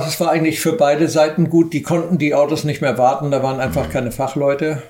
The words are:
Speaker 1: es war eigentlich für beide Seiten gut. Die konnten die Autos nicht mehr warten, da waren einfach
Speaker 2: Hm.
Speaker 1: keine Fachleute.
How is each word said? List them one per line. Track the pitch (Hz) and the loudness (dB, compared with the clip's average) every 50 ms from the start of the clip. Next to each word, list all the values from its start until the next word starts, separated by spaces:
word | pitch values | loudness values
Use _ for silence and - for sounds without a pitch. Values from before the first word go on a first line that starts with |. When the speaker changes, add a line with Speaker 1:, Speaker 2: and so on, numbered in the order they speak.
| 160 | 0
Speaker 1:
es | 156 - - | -4 -4 -2
war | 170 156 | 0 0
eigentlich | 160 165 160 156 156 - | 0 2 0 0 0 0
für | - 160 156 | -2 0 2
beide | - 147 143 147 151 165 147 | 2 4 4 4 2 2 0
Seiten | - 156 151 156 156 180 165 - | 2 2 2 2 2 0 0 2
gut. | 165 165 165 - | 4 2 2 2
Die | 151 139 | 0 -6
konnten | - - 170 170 165 170 185 139 | -2 -2 -2 -2 0 0 0 0
die | 151 147 139 | 0 2 2
Autos | 143 147 143 156 - 151 | 2 2 2 0 -2 -2
nicht | 151 - - | -2 -2 0
mehr | 156 131 107 127 | 0 0 2 2
warten, | 123 131 143 143 147 143 | 2 2 2 0 -2 -2
da | 139 127 | -2 0
waren | 131 135 131 131 | 0 -2 -2 -2
einfach | 131 - - 139 120 | -4 -2 -2 -4 -4
Speaker 2:
Hm. | - | -2
Speaker 1:
keine | - 131 120 113 | -4 -4 -4 -4
Fachleute. | - - 131 131 - 147 139 139 - 139 156 156 151 131 - | -4 -4 -6 -4 -2 0 0 0 0 0 -2 -4 -4 -6 -10